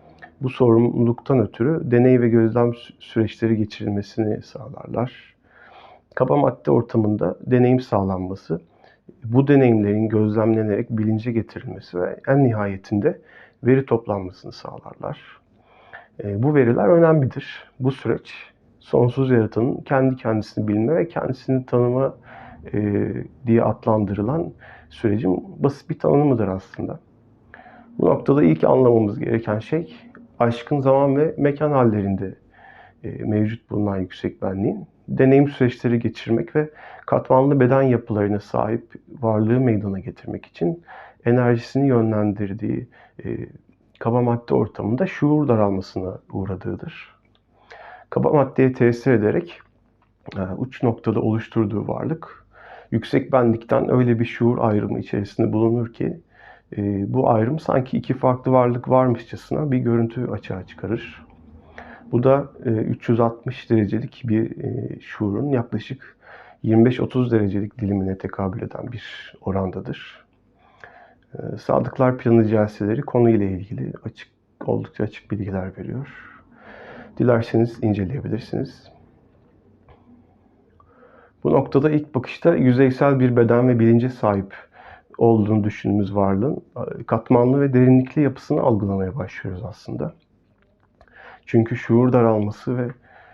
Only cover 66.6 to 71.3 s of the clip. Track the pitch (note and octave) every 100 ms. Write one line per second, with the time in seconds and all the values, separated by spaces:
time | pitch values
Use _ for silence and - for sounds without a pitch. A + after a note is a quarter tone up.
66.6 | A#2 A2 A#2 - - B2+ B2 A2+ G2+ G2+
67.6 | G#2 - G2 G2 F#2+ F#2+ - - F#2+ -
68.6 | - - A2+ A2+ - - - - - F#2+
69.6 | F#2+ F#2 - - - - _ _ _ _
70.6 | _ _ - - - _ _